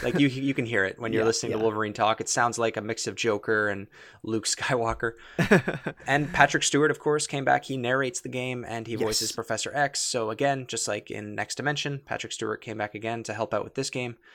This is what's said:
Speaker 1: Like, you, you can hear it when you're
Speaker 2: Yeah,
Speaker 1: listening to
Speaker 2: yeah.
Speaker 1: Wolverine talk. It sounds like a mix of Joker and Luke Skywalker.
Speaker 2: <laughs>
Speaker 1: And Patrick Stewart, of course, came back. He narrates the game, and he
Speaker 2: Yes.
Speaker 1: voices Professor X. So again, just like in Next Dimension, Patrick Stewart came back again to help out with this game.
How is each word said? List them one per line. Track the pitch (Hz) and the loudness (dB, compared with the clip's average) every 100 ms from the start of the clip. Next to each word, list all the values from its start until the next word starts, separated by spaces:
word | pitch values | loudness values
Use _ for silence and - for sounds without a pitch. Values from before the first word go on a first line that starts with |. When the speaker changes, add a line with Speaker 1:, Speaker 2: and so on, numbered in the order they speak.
Speaker 1:
Like, | 123 131 | 0 4
you, | 143 | 4
you | 131 139 135 | 2 -2 -2
can | 117 | 0
hear | 113 95 | 2 2
it | - | 0
when | 113 | -2
you're | 113 | 2
Speaker 2:
Yeah, | 110 | 4
Speaker 1:
listening | 113 117 | 2 0
to | 110 | 2
Speaker 2:
yeah. | |
Speaker 1:
Wolverine | 110 107 107 | 2 2 0
talk. | 104 107 113 | 2 2 2
It | 110 | 0
sounds | - 120 113 | 2 2 4
like | 113 110 | 0 0
a | |
mix | 104 113 - | -4 -4 -4
of | 98 | -2
Joker | 117 104 - 107 104 | 0 0 2 2 2
and | 98 98 - - - | -2 -6 -16 -20 -12
Luke | - 110 - | -4 -2 0
Skywalker. | - - 131 113 113 117 - - - | -2 0 2 0 0 -4 -6 -6 0
Speaker 2:
<laughs> | 175 190 - - - - - | 6 6 4 -4 -6 -6 0
Speaker 1:
And | 143 147 | 2 2
Patrick | - 143 151 | 4 4 4
Stewart, | - 143 151 | 2 4 2
of | 139 | 2
course, | 151 151 147 | 0 0 -2
came | 143 135 | -2 2
back. | 131 - | 2 2
He | 135 | -4
narrates | 120 131 131 123 | 0 2 0 -4
the | 131 | -6
game, | 127 127 127 117 | -6 -4 -4 -6
and | 117 113 | -8 -4
he | |
Speaker 2:
Yes. | 110 | -2
Speaker 1:
voices | 110 107 110 | 0 0 -2
Professor | - - 110 - | -4 -4 -4 -2
X. | 147 139 - | 0 0 0
So | - - 110 | -2 0 -2
again, | 113 139 135 127 | 0 0 0 -2
just | 113 - | -4 -2
like | 104 - | -4 -4
in | 107 104 104 | -8 -8 -6
Next | 104 - | -6 -4
Dimension, | 143 147 147 139 - | -2 -2 -2 -6 -6
Patrick | 117 113 | -8 -6
Stewart | - 107 107 | -6 -4 -4
came | - 107 | -6 -6
back | 107 107 | -6 -6
again | 113 117 | -6 -6
to | 110 | -6
help | 107 107 | -4 -2
out | 107 | -2
with | - - | -4 -4
this | 135 | -4
game. | 135 123 120 _ | -4 -6 -8 _